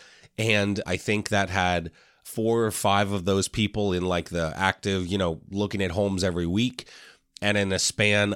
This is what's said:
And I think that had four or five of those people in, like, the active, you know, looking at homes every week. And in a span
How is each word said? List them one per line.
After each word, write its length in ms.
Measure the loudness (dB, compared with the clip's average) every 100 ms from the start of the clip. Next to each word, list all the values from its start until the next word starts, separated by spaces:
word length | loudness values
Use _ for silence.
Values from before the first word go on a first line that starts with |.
| -16 -20 -12 -2
And 440 | 2 2 2 -2 -2
I 120 | -4
think 320 | 0 -2 0
that 180 | 0 0
had 440 | 0 2 0 -4 -12 _ _
four 420 | -12 -2 0 2
or 60 | 0
five 400 | 0 2 2 2
of 140 | 0
those 240 | 0 0 0
people 460 | 0 -2 0 0
in, 100 | 0
like, 240 | 0 -2 -2
the 240 | -4 -4
active, 520 | 0 -2 0 -2 -2 -2
you 100 | -2
know, 240 | -2 -4 -6
looking 320 | -4 -2 -2
at 100 | -2
homes 300 | 0 0 0
every 240 | -2 0 0
week. 420 | 0 -2 -4 -16 -20 -20 -20 _ -6
And 160 | 0 0
in 120 | 0
a 60 | 0
span 560 | -2 2 2 4 2